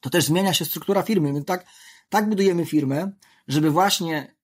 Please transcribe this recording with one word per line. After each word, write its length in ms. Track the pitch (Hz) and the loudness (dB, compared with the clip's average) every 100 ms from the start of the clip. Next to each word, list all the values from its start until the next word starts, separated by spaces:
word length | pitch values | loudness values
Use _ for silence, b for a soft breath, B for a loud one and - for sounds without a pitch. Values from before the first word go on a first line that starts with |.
to 80 | - | 0
też 160 | 180 143 | 0 2
zmienia 280 | 165 196 | 2 2
się 120 | 165 151 | 0 -2
struktura 360 | - - 202 | -8 -2 -2
firmy. 320 | 180 214 147 | 0 0 0
My 100 | 143 | -2
tak, 220 | 143 180 - B B B B | -4 -6 -6 B B B B
tak 200 | 202 208 | -2 0
budujemy 360 | 208 196 175 165 | 2 2 2 0
firmę, 460 | 156 135 139 190 - b b b | 0 0 -2 -4 -10 b b b
żeby 240 | 139 156 | 0 2
właśnie 640 | 151 196 190 170 156 135 _ | 4 2 0 -4 -6 -8 _